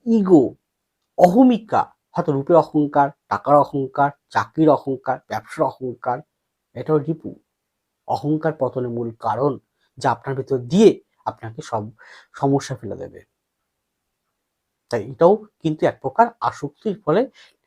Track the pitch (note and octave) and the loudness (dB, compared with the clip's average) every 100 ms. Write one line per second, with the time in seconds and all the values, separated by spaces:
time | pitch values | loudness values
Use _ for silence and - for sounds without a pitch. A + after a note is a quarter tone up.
0 | A#3+ A3+ F#3 E3 A#2 - _ _ _ _ | 0 0 6 6 4 -4 _ _ _ _
1 | _ - F3 G3+ C4 A#3 - A2+ - _ | _ 2 4 6 4 4 0 -4 -4 _
2 | _ - E3 C3+ C3+ E3 D3 D#3 C#3+ D3 | _ -6 -2 -4 4 4 4 0 0 0
3 | C#3 - _ G2+ - D3 C#3 C#3+ C3 - | 0 -2 _ -6 2 4 4 -2 -6 -2
4 | C#3+ - _ - - - D#3 C3 - C3 | -2 -2 _ -6 -4 0 2 2 0 -6
5 | - C3 _ G#2+ - - C3+ - B2+ - | -6 -8 _ -12 -10 -4 -4 -4 -12 -8
6 | B2+ B2 - _ _ _ _ C#3+ C3 D#3 | -8 -8 -10 _ _ _ _ -12 -2 -2
7 | C#3 D#3+ - - _ _ _ _ _ _ | -2 -8 -10 -18 _ _ _ _ _ _
8 | - B2 D3 D3+ D#3+ D#3 B2+ C#3 B2 A#2+ | -8 -6 -2 -2 -4 -4 -6 -4 -8 -8
9 | A#2 A2+ A2+ A2 C#3+ B2 _ _ _ - | -10 -8 -6 -2 -4 -4 _ _ _ -6
10 | C#3 A#2 - C3+ C3 C3 B2 F3 G#3+ - | -4 -4 -6 -10 -6 -6 -2 4 4 4
11 | _ _ - - A2+ A2+ - A2+ G#2+ - | _ _ -12 -12 -14 -16 -10 -10 -10 -16
12 | - - _ - C#3+ C#3 - C3 - B2+ | -20 -20 _ -6 -2 0 -2 -10 -10 -12
13 | C#3 - _ _ _ _ _ _ _ _ | -14 -18 _ _ _ _ _ _ _ _
14 | _ _ _ _ _ _ _ _ _ A#2 | _ _ _ _ _ _ _ _ _ -8
15 | G#2 B2+ E3+ G#3+ G#3+ _ D#3+ D#3 D3+ - | -8 0 2 2 -2 _ -6 -2 -4 -4
16 | C3+ - A#3+ - A#2+ - C#3+ - A3 F3 | -6 0 0 0 -8 -6 -12 -10 -8 -6
17 | - F3+ C4 - - _ | -2 -2 -2 -8 -20 _